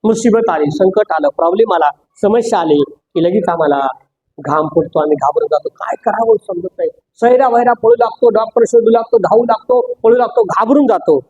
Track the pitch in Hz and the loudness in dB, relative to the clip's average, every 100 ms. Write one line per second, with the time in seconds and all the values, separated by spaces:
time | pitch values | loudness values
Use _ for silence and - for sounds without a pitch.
0 | 214 226 233 220 226 160 147 151 190 190 | 0 0 2 0 0 -2 -2 0 0 0
1 | 214 160 147 - 165 190 220 175 151 - | -2 -2 -4 -2 -2 0 0 2 0 -4
2 | _ _ 202 226 233 208 165 147 139 - | _ _ 0 0 0 -2 0 0 0 -6
3 | _ 170 170 202 185 170 156 143 135 127 | _ -2 0 0 -2 -2 0 0 -2 -8
4 | _ _ _ - 143 151 156 170 156 165 | _ _ _ -14 -4 -2 0 -2 -2 -2
5 | 151 147 139 - - 151 - _ - - | -2 0 0 -2 -2 -4 -4 _ -10 -6
6 | - 214 226 220 - 180 180 - 170 - | -4 -2 0 0 -2 -10 -10 -8 -8 -8
7 | _ _ 233 247 262 233 240 233 226 233 | _ _ 0 2 2 2 0 0 2 2
8 | 233 - 240 214 220 - 226 233 226 233 | 0 0 0 0 -2 0 2 2 2 0
9 | 226 466 175 214 240 220 - 247 240 - | 0 -2 2 0 2 -4 0 -2 -2 -2
10 | 226 247 233 - 208 180 220 277 269 190 | 2 2 2 0 -2 0 0 2 2 0
11 | - 147 - | 0 -2 -2